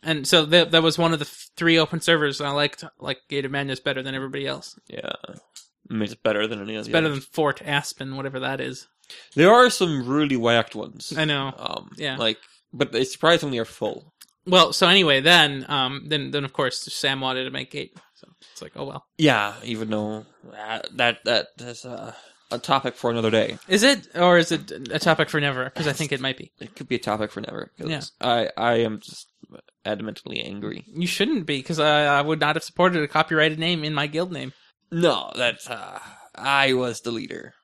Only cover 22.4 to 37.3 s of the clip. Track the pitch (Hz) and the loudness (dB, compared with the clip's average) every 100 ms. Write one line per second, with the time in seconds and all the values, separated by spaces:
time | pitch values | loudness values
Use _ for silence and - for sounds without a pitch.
22.4 | _ 123 - 135 123 - 120 117 113 110 | _ -10 0 0 0 -4 -2 0 2 2
23.4 | - 113 - 220 240 269 - 170 180 175 | 0 -4 -2 2 4 2 -2 2 6 6
24.4 | 170 160 - - 131 156 170 156 156 156 | 4 -2 -4 -14 -6 -2 0 2 2 0
25.4 | 143 131 127 - 151 139 151 139 135 127 | -2 -2 -6 -4 -4 -2 -4 -4 -4 -8
26.4 | - _ - - 139 120 - 107 107 - | -12 _ -20 -16 -6 -4 -2 -2 -4 -6
27.4 | 110 - - _ - 156 147 _ 123 120 | -10 -12 -14 _ -8 -8 -8 _ 0 0
28.4 | 110 - 117 117 113 110 - - - _ | 0 0 2 2 2 -2 -12 -20 -20 _
29.4 | - - _ _ - 104 107 - - - | -20 -20 _ _ -8 -6 -8 -12 -12 -10
30.4 | 60 101 104 - - - 175 - 220 302 | -10 -10 -10 -12 -14 -6 -6 -2 0 0
31.4 | 160 143 127 160 151 147 147 143 147 156 | -2 -6 -4 0 4 4 4 2 2 0
32.4 | 151 156 - - 180 180 147 156 156 160 | 0 0 -4 2 2 4 0 2 2 4
33.4 | 156 156 160 175 151 151 147 151 185 156 | 2 2 -2 -2 -2 -2 -2 -4 -6 -6
34.4 | 131 - _ _ _ 165 170 110 62 - | -12 -14 _ _ _ 2 2 2 -4 -2
35.4 | 123 110 - 113 98 95 - - - - | -2 -2 -10 -12 -12 -14 -16 -20 -20 -8
36.4 | 120 139 135 127 123 113 120 117 - | 0 4 4 4 0 -4 -6 -6 -8